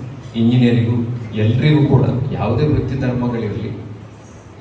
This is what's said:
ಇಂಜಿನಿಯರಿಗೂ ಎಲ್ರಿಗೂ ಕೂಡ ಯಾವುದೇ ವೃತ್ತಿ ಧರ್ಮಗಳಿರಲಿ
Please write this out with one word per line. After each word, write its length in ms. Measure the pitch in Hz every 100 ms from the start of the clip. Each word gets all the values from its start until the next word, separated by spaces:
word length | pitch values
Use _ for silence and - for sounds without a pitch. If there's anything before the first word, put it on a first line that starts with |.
| - - - 113
ಇಂಜಿನಿಯರಿಗೂ 560 | 117 127 120 107 104 120 110 - -
ಎಲ್ರಿಗೂ 520 | 107 107 - 151 147 135
ಕೂಡ 160 | - - 123 -
ಯಾವುದೇ 340 | - 151 147 151
ವೃತ್ತಿ 340 | 147 - 131
ಧರ್ಮಗಳಿರಲಿ 800 | 123 120 120 113 104 95 110 104 - - - - - - - -